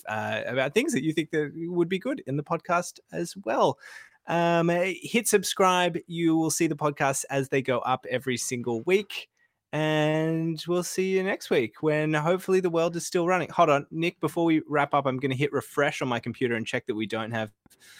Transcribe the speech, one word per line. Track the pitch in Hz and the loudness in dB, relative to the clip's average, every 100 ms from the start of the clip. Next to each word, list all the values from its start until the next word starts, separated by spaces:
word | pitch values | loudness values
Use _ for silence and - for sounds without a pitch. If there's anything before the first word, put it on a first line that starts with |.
| - | -8
uh, | 110 107 107 - | -6 -4 -4 -4
about | 127 135 | -2 0
things | 214 311 | 0 0
that | 190 | 0
you | 156 | 0
think | 156 151 | -2 -2
that | 156 147 165 170 | -2 -2 -6 -4
would | 175 170 | -2 0
be | 185 | -2
good | 247 277 - | -4 -6 -4
in | 143 | -6
the | |
podcast | - 170 - 175 170 - _ | -4 -6 0 -2 -2 -12 _
as | 165 175 196 | -8 -8 -8
well. | 220 254 185 - - - - _ - | -4 2 2 2 -10 -20 -20 _ -2
Um, | 170 170 170 165 | 0 2 4 4
hit | 175 190 180 - 233 - | 2 0 -4 -2 0 2
subscribe. | 208 - - 185 180 175 165 - | 2 2 2 4 4 2 0 -6
You | 170 165 160 | 0 4 4
will | 160 | 2
see | - 160 | 2 0
the | 151 | 0
podcasts | 151 147 139 139 - | -2 2 0 0 -2
as | 139 135 | -2 0
they | 139 | 0
go | 135 120 | 2 0
up | 120 131 - | 0 -2 -2
every | 123 131 120 | -4 -2 -4
single | - 123 120 113 | -4 -4 -2 -2
week. | 165 196 202 - - _ _ _ _ | 2 2 0 -10 -14 _ _ _ _
And | 151 156 156 151 156 160 165 165 156 165 | -2 0 2 2 2 0 0 -2 -4 -2
we'll | 180 | -2
see | 175 - 190 190 | -2 -2 0 0
you | |
next | 185 - - | 0 -4 0
week | 170 113 - | 0 0 -2
when | 156 151 156 | 0 2 2
hopefully | 151 156 185 190 185 | 0 2 0 2 2
the | 180 | 2
world | 165 170 170 | 0 0 -2
is | - | -4
still | 180 170 | 0 2
running. | 185 143 | 0 0
Hold | - 165 | 2 4
on, | 143 143 | 4 2
Nick, | 160 170 - | -2 -2 -2
before | 156 175 170 | -4 0 2
we | 160 - | 2 2
wrap | 147 143 | 0 2
up, | 143 139 | 2 0
I'm | 127 | -2
gonna | 135 127 | -2 -2
hit | 147 | 0
refresh | 139 - - 143 - | -2 -2 0 0 0
on | 131 | -2
my | 120 | -2
computer | 117 110 123 117 | -4 -4 -2 -2
and | 113 | -2
check | 123 - | -4 -4
that | 107 | -4
we | 110 | -4
don't | 113 110 | -4 -4
have | 113 110 - _ - - - | -4 -6 -10 _ -20 -20 -20